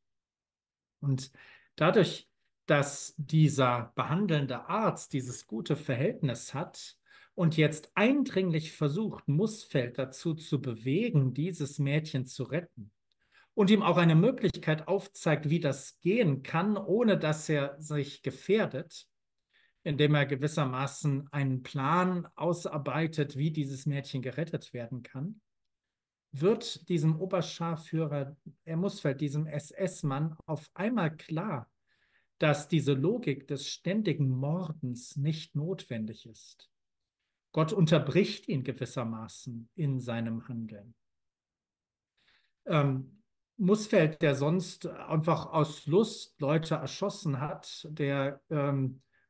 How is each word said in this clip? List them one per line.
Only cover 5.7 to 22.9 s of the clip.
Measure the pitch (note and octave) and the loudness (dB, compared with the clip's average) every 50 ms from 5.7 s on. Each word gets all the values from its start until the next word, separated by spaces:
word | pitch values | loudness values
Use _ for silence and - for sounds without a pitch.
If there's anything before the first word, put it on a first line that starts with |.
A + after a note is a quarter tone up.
| D#3 | -4
Verhältnis | D#3 - - C3 A#2 C#3 G3+ - - - B2+ A#2 - - - - | -4 -2 -4 -2 0 0 -2 -2 -2 -2 -4 -4 -4 -8 -8 -6
hat | C3+ - - - - - - - _ _ _ - - - _ - | -6 -8 -8 -10 -16 -16 -18 -18 _ _ _ -20 -20 -20 _ -4
und | - F3 D#3+ D#3 | 0 2 2 4
jetzt | D#3 D3+ D3+ D#3 - - - - | 4 4 4 2 -2 -10 -6 0
eindringlich | F3+ G#3 A#3+ C#4 D4 C4 - - F#3+ F#3+ F3+ D#3+ D#3+ D#3 - - | 2 4 4 4 4 2 0 0 0 0 2 0 0 -2 -4 -6
versucht, | - D#3 C#3+ C#3 F#3+ A3 G3+ - - - - | -2 0 0 0 0 -2 -4 -4 -6 -2 0
Musfeld | C#3 D#3 G#3+ A3 G#3+ - - - - D3 A#2+ A#2+ - - | 2 2 2 0 0 -4 -10 -4 -2 0 0 0 -2 -4
dazu | C3 B2+ - - - E3+ D#3 | -6 -6 -6 -6 -4 -4 -4
zu | D#3+ - - D3+ C3+ | -4 -4 -4 -4 -2
bewegen, | A2+ B2+ A2+ A2 A2 C3 C3+ F#3 A#3 A#3+ - D3 C3+ C3 B2+ | -2 -4 -6 -4 -2 0 0 2 0 2 2 2 2 2 0
dieses | C#3 D3+ F#3 F3+ E3+ D3 C3 - - | -2 -4 -4 -4 -4 -6 -8 -4 -2
Mädchen | C#3+ C#3 C#3+ D#3 D#3 D#3 - C3+ B2+ | -2 0 0 0 -2 -2 -4 -6 -6
zu | C3 - - B2+ | -6 -6 -8 -8
retten | - C3+ D#3+ F3 - _ - G2+ G2 _ _ _ _ _ _ _ _ _ _ _ _ - | -4 -4 -6 -6 -6 _ -18 -18 -18 _ _ _ _ _ _ _ _ _ _ _ _ 0
und | - G3+ F3+ | 4 6 6
ihm | A3 G3+ | 6 6
auch | G#3+ E3 F3 F3+ | 6 6 6 6
eine | E3+ E3 D#3+ | 8 8 8
Möglichkeit | D#3+ F3+ B3 C4 - - E3+ - - - - D#3 D#3 - - | 8 8 6 4 4 0 0 0 0 0 0 0 0 0 0
aufzeigt, | F#3 G3 F#3+ - - - - E3+ D3+ C#3+ - C#3+ | -2 -2 -2 -4 -12 -4 0 0 0 2 2 0
wie | D#3 E3+ | 0 2
das | - - C3 - - - - _ | 2 0 -2 -2 -6 -14 -14 _
gehen | - F3 G3+ B3 A3+ D#3+ C#3 C3 - | 0 0 2 4 4 2 2 0 -2
kann, | - - - G3 G#3 G#3+ G3 | -2 -2 0 0 2 0 -2
ohne | - - F3+ A3+ B3 G#3+ F#3+ D#3 | 0 0 0 2 4 4 4 4
dass | D#3+ D3+ D3+ D#3 - - | 2 0 0 -2 0 -2
er | D#3 D3 C#3 C#3 - - | 0 0 0 -2 -6 -10
sich | D#3 D3+ D3+ D3 C3+ C#3 - - | -10 -6 -4 -4 -4 -4 -8 -8
gefährdet, | - C3 B2 - - - G3 A3 G3 D#3 - E3+ E3+ D#3 - - - _ _ _ _ _ _ _ _ _ _ _ _ _ _ _ - | -6 -8 -8 -6 0 2 2 2 2 0 -2 -6 -10 -10 -16 -20 -20 _ _ _ _ _ _ _ _ _ _ _ _ _ _ _ -6
indem | E3 D3+ C3 D3+ D3 D3+ | -4 0 4 4 6 6
er | D3 C#3 | 4 4
gewissermaßen | C#3 C#3+ B2 C#3 D3 - - D3 C3 B2+ B2+ C#3 C#3 - - - D3 C#3 C3+ D3 - | 2 0 -2 -2 -2 0 0 0 0 0 -2 -4 -4 -6 -2 -2 0 0 -2 -4 -6
einen | - C#3+ C#3 C3+ C3 B2+ B2+ | -4 -2 0 0 0 -2 -4
Plan | - - D3 C3+ C#3+ E3 F3+ F3+ F#3 F3+ F3 E3+ - - | -6 -6 -2 0 2 4 4 4 2 0 -2 -6 -8 -8
ausarbeitet, | - - F3 F3 F3 - - - - C3+ C#3 | -4 -2 -2 -2 -2 -4 -6 -6 -4 -4 -2